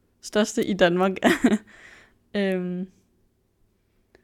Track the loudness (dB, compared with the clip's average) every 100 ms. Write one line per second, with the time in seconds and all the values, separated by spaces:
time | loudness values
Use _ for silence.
0 | _ _ -4 -2 0 -2 -2 2 2 4
1 | 0 2 0 2 0 0 -4 -20 -20 -20
2 | _ _ _ -4 -2 -2 -4 -8 -10 _
3 | _ _ _ _ _ _ _ _ _ _
4 | _ _